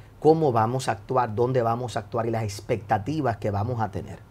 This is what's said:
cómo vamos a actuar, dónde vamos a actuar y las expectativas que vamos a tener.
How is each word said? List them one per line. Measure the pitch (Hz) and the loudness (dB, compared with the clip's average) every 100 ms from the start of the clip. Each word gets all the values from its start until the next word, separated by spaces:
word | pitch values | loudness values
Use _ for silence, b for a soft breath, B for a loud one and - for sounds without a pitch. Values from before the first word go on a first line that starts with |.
| B - | B 2
cómo | 147 160 151 | 6 6 6
vamos | 113 113 127 127 | 4 2 0 -2
a | |
actuar, | 101 - 127 120 | -4 0 0 0
dónde | 107 123 127 | 0 2 2
vamos | 113 120 123 117 | 2 0 -4 -6
a | |
actuar | 110 113 113 | -6 -4 -2
y | |
las | 113 | -2
expectativas | 110 - - 113 - 107 98 156 127 107 | -4 -8 -4 -4 0 -2 0 -2 -2 -2
que | 110 | -2
vamos | 98 110 117 | -2 -2 -2
a | 104 | -4
tener. | 92 - 85 - | -6 -10 -14 -18